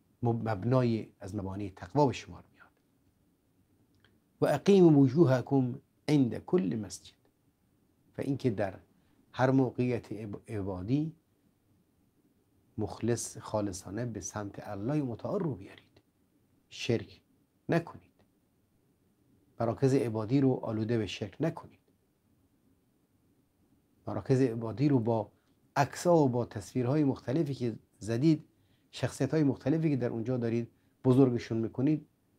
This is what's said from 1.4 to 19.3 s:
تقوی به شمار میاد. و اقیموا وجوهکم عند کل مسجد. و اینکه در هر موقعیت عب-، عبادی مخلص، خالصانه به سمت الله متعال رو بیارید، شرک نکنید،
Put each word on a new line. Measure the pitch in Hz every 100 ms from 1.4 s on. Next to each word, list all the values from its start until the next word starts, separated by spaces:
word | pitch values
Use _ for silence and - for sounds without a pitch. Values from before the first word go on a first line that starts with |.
| 95 98 101
تقوی | - 92 139 143
به |
شمار | - - 85 -
میاد. | _ - _ _ _ _ _ _ _ _ _ _ _ _ _ _ _ _ -
و | 139
اقیموا | 143 - 202 175 147
وجوهکم | 135 139 147 127 117 139 127 123 _ _ -
عند | 151 123 107
کل | - 185 190 117
مسجد. | 95 - - _ _ _ _ _ _ _ _ _ _ -
و |
اینکه | - 139 131
در | 110 98 92 _ _ _ _ _
هر | - 131
موقعیت | 135 127 - 123 113 -
عب-، | 101 107 104 -
عبادی | 110 95 90 98 139 160 - _ _ _ _ _ _ _ _ _ _ _ _ _ _ _ -
مخلص، | 101 - 110 113 - -
خالصانه | - 107 101 90 - 101 120
به | 107
سمت | 90 107 101 - -
الله | 101 107 151
متعال | 135 110 113 190
رو | 170 98
بیارید، | 98 - _ _ _ _ _ _ _ _ _
شرک | - - 113 - - _ _ _ _ -
نکنید، | 165 165 - _ _ _ _ _ _ _ _ _ _ _ _ _